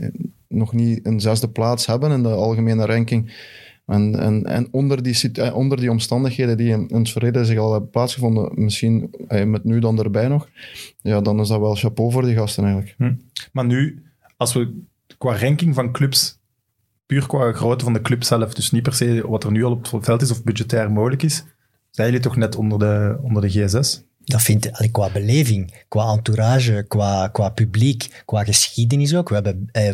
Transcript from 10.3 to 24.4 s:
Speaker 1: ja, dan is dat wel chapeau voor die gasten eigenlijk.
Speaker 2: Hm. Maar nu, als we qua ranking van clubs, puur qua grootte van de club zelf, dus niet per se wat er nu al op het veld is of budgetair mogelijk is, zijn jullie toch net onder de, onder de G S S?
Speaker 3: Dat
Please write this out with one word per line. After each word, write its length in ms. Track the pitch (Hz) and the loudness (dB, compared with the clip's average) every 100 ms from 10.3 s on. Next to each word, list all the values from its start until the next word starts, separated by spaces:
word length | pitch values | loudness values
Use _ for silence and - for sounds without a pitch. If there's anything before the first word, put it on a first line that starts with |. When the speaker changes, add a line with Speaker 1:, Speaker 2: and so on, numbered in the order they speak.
| 147 147 - - - - _ | 0 -2 -18 -20 -18 -20 _
Speaker 1:
ja, 200 | - 104 | -2 0
dan 180 | 101 104 | 2 0
is 80 | 104 | 2
dat 120 | 107 | 2
wel 160 | 107 104 | 0 0
chapeau 360 | 113 113 117 | -2 0 0
voor 140 | 127 127 | 2 2
die 100 | 113 | 2
gasten 280 | 107 - | 0 0
eigenlijk. 320 | 101 98 98 - | 0 0 -4 -4
Speaker 2:
Hm. 160 | 123 123 - - - | -2 -2 -8 -16 -10
Maar 140 | 139 120 | -4 0
nu, 380 | 123 147 - - _ _ _ | 2 0 -4 -20 _ _ _
als 160 | 120 | -2
we 280 | 127 120 - - _ _ - | 0 -2 -6 -18 _ _ -6
qua 200 | 131 117 | -4 0
ranking 360 | 123 151 170 135 | 0 2 2 0
van 160 | 123 | -2
clubs, 480 | 123 135 - - - _ _ _ _ _ _ _ | 0 0 0 -2 -8 _ _ _ _ _ _ _
puur 220 | 139 135 | -2 -2
qua 240 | 143 123 | 0 0
grootte 320 | 113 117 120 | 0 -2 0
van 100 | 120 | 0
de 80 | 113 | -2
club 220 | 110 120 | 0 -2
zelf, 300 | - 117 110 | 0 0 0
dus 180 | - - | -4 -2
niet 120 | 120 | 0
per 100 | 120 | 0
se 300 | - 120 117 107 | 0 0 0 0
wat 160 | 110 | -4
er 80 | 104 | 0
nu 120 | 107 | 0
al 80 | 123 | 0
op 200 | 120 120 | -2 -4
het 140 | 113 104 | -4 0
veld 160 | 117 | 2
is 100 | 135 | 2
of 120 | 120 | -2
budgetair 480 | 117 107 113 117 107 | -2 -4 -2 -2 0
mogelijk 320 | 104 117 135 | 0 0 0
is, 200 | 160 147 - _ _ _ _ | -2 -2 -8 _ _ _ _
zijn 180 | - 113 | -2 0
jullie 160 | 123 | 2
toch 120 | 123 - | 0 0
net 200 | 110 113 | -2 -2
onder 240 | 107 107 | -2 2
de, 380 | 104 104 104 107 | 2 2 0 -2
onder 200 | 127 107 | 0 0
de 80 | 101 | 2
G 200 | 95 101 | 2 2
S 200 | 107 139 | 2 0
S? 120 | - - _ | -4 -12 _
Speaker 3:
Dat 180 | - 123 | -2 0